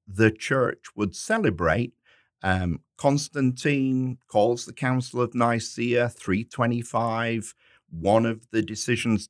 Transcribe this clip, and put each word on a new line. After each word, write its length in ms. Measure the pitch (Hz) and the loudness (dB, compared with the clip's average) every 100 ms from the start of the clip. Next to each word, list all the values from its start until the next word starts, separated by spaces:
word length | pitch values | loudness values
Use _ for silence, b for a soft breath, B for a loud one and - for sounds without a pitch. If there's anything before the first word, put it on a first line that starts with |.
| - | -10
the 240 | 98 110 | 2 4
church 560 | 110 - 135 120 - - | 4 -2 0 0 -2 -10
would 200 | - 104 - | -4 -4 -4
celebrate, 800 | - 220 165 85 85 82 - - b b b _ | -4 0 0 0 2 2 -2 -8 b b b _
um, 380 | 95 92 90 82 - - | -2 0 0 -4 -8 -2
Constantine 1200 | 143 139 - 143 131 127 156 143 135 131 127 123 _ | 0 0 -2 -2 0 0 0 0 0 0 -2 -6 _
calls 380 | 139 120 120 117 | 2 2 2 -6
the 60 | |
Council 500 | - 131 127 123 120 | -4 -2 0 -2 -2
of 120 | 120 | -2
Nicaea, 760 | 123 117 117 - - 120 120 120 | 2 2 0 -4 -4 0 2 0
three 340 | - - 95 | -2 -2 -2
twenty-five. 1080 | 120 - 120 120 117 113 113 113 117 113 - - b b _ | -2 -2 -2 -2 -4 -2 -2 -2 -2 -4 -6 -14 b b _
One 380 | 82 90 110 117 | -4 2 4 4
of 240 | 113 - | -2 -4
the 120 | 110 | -2
decisions 640 | 107 107 - 117 117 107 - | -2 -4 -2 -2 0 0 -2